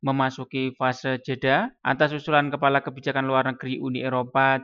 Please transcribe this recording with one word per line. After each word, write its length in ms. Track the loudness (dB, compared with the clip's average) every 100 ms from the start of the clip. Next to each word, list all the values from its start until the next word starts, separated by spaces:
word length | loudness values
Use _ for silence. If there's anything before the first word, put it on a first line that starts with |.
memasuki 720 | -2 0 0 -2 -8 -4 -4 -2
fase 400 | -2 -2 -4 -4
jeda 480 | -4 -2 2 2 0 -4
atas 320 | -2 2 0
usulan 400 | 0 2 2 2
Kepala 320 | 2 2 2
Kebijakan 400 | 0 -6 -4 -2
Luar 240 | 2 2 0
Negeri 320 | -2 -6 -6
Uni 240 | -4 -4
Eropa, 560 | -2 -2 0 2 2 2